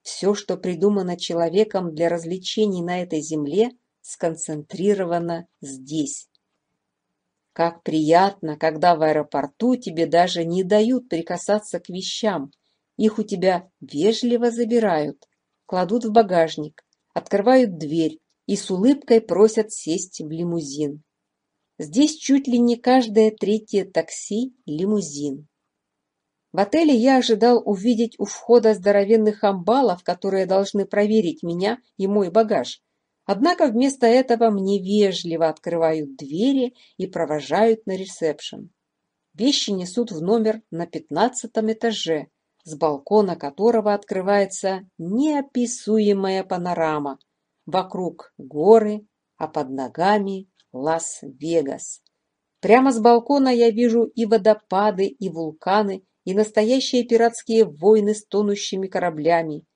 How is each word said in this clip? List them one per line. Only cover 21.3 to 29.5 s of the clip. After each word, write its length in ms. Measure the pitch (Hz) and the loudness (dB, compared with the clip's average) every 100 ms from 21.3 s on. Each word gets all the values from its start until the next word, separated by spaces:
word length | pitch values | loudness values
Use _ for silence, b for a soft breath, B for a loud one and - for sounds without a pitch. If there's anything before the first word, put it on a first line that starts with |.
| _ _ _ _ _ | _ _ _ _ _
Здесь 360 | 151 175 302 | -6 2 2
чуть 320 | - - 277 269 | 0 0 0 2
ли 140 | 240 | 2
не 160 | 240 233 | 2 2
каждое 560 | - 254 226 208 220 | 2 2 4 2 2
третье 520 | 214 190 220 214 202 | 2 -2 -2 0 -4
такси — 680 | 190 - 165 - - 208 254 _ | -2 -4 -4 -10 -8 -6 -6 _
лимузин. 840 | - 151 190 214 160 143 147 135 151 _ _ _ _ _ _ _ _ _ _ | -10 -6 -2 -2 -2 -8 -8 -8 -14 _ _ _ _ _ _ _ _ _ _
В 80 | 170 | -4
отеле 340 | 202 302 330 | 0 2 4
я 220 | 254 247 269 | 4 4 4
ожидал 420 | 247 214 233 240 | 2 2 4 4
увидеть 520 | - 202 208 220 233 - | 2 -2 0 0 -2 -4
у 60 | |
входа 480 | 202 - - 240 220 | -10 -10 4 4 6
здоровенных 680 | 208 185 202 196 226 214 208 | 2 2 2 4 4 4 2
амбалов, 640 | 208 | -2